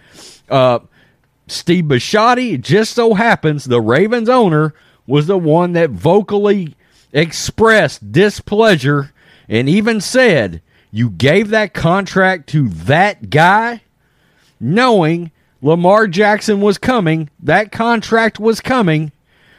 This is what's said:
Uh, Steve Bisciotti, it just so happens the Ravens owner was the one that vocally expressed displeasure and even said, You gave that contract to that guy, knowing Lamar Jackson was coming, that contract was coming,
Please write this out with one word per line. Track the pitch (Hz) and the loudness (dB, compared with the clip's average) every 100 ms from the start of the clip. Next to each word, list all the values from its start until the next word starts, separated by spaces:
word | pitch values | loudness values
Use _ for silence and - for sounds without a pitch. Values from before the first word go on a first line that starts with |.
| _ - - - _ | _ -20 -20 -20 _
Uh, | 135 127 117 - _ _ _ _ _ - | 0 2 0 -6 _ _ _ _ _ -16
Steve | - - 175 | -8 -2 -2
Bisciotti, | 151 127 - 214 226 247 254 | 0 -2 0 0 2 0 -2
it | 147 | -6
just | 107 190 226 | 0 0 0
so | 240 226 | 0 0
happens | 202 233 190 160 147 | 2 0 0 -2 -4
the | 131 120 | -2 0
Ravens | 110 135 214 240 220 | 2 2 2 0 0
owner | 254 202 151 156 - _ _ - | 2 2 2 -2 -6 _ _ -2
was | 147 151 | -2 0
the | 196 | -2
one | 160 160 175 | 2 2 2
that | 170 165 | 0 -2
vocally | 92 165 202 202 202 208 202 156 - _ _ _ | -2 0 0 0 -2 0 0 -4 -14 _ _ _
expressed | 143 160 - - - 220 214 147 - 101 | -2 -2 -4 -10 0 2 4 2 -4 -4
displeasure | 117 208 - - 208 226 165 131 147 139 _ _ _ - | 0 0 -2 -4 0 2 2 0 -2 -4 _ _ _ -4
and | 110 135 | -2 0
even | 202 220 220 | 0 0 -2
said, | - 254 247 151 98 82 - _ _ | -2 2 2 2 -2 -8 -18 _ _
You | 110 120 | -4 -4
gave | 82 135 185 214 | 0 2 2 0
that | 220 208 | -2 -4
contract | - 165 190 185 185 185 185 - | -4 -2 -2 -2 0 0 -2 -4
to | 151 123 | -2 -2
that | 80 92 151 202 185 101 | -4 -2 0 0 -2 -4
guy, | 147 175 208 233 233 _ _ _ _ _ _ _ _ | 2 4 2 0 -8 _ _ _ _ _ _ _ _
knowing | 113 202 254 214 156 170 165 - _ _ | -2 0 2 2 2 -2 -8 -18 _ _
Lamar | 139 170 175 214 220 | 0 2 4 2 2
Jackson | 165 208 208 - 202 | 2 2 0 0 0
was | 208 185 | 0 0
coming, | - 247 160 160 151 _ | -2 0 0 -2 -6 _
that | 139 180 214 | 0 0 -2
contract | - 233 233 - 226 220 - | -4 -2 -2 0 0 0 -2
was | 220 220 | -2 -2
coming, | - 254 175 156 156 - _ _ _ | -2 0 0 0 -4 -12 _ _ _